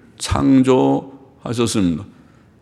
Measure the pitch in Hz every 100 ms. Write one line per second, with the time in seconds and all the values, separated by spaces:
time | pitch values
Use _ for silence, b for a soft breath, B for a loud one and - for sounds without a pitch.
0 | - _ - 139 139 135 127 131 135 139
1 | - - - _ 127 117 117 113 90 80
2 | 101 b b b b b